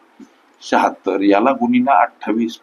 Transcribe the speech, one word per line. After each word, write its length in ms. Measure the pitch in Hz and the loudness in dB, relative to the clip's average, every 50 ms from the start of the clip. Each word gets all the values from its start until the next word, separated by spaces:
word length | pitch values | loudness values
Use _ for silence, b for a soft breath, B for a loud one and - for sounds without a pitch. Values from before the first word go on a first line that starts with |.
| _ _ _ - - - _ _ _ _ _ _ | _ _ _ -20 -20 -20 _ _ _ _ _ _
शहात्तर, 600 | - - - 113 101 95 - - - 95 92 98 | -8 -4 -2 0 0 -2 -4 -6 -6 -4 -2 0
याला 300 | 98 101 98 101 113 135 | 2 2 4 4 2 2
गुणिला 420 | 135 - 120 - 240 - 123 131 226 - | 0 0 0 0 0 0 2 2 2 2
अठ्ठावीस 560 | - - - - - 107 104 117 117 113 - - | 2 0 -4 -8 -8 -6 -4 -4 -4 -6 -8 -8